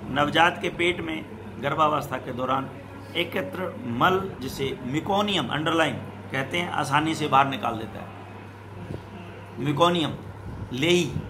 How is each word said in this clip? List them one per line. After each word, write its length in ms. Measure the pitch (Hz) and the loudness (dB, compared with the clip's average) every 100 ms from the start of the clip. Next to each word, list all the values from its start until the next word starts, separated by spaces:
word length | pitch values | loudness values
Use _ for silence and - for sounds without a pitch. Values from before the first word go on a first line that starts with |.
| - | -2
नवजात 520 | 139 147 160 170 175 | 2 4 6 6 4
के 60 | 175 | -2
पेट 320 | 170 175 175 | 0 2 2
में 240 | 165 156 - - - 101 | -2 -6 -8 -12 -12 -4
गर्भावस्था 540 | 135 156 151 147 135 127 | -2 4 4 4 0 -4
के 160 | - | -4
दौरान 380 | 120 127 135 135 - - - - 165 | -4 0 0 0 -8 -14 -14 -8 -2
एकत्र 680 | 170 196 185 180 180 104 123 | -2 -2 -4 -4 -6 -6 -4
मल, 500 | 117 170 185 190 - | 4 4 4 0 -6
जिसे 380 | 131 - 135 - 123 147 | -6 -4 -4 -4 -2 -2
meconium, 540 | 151 196 208 185 - | 2 2 2 2 0
अंडरलाइन 440 | 143 156 165 151 107 - - - | 0 2 4 2 0 -8 -12 -6
कहते 260 | 135 135 175 | -4 -2 -2
हैं, 120 | 175 | -2
आसानी 440 | - 139 143 156 | -2 2 4 2
से 140 | 156 147 | 0 4
बाहर 200 | 135 135 | 6 6
निकाल 280 | 135 120 110 | 2 -2 -4
देता 240 | 110 90 | -6 -8
है। 80 | 87 - - - - - - - - - - - - - - - 139 | -10 -12 -14 -14 -14 -16 -14 -12 -10 -10 -10 -14 -14 -14 -12 -4 0
meconium, 440 | 147 170 175 139 98 - - - - - | 6 6 6 2 -2 -10 -12 -10 -10 -6
लेई 400 | 127 160 180 143 - - | 0 4 4 4 -2 -6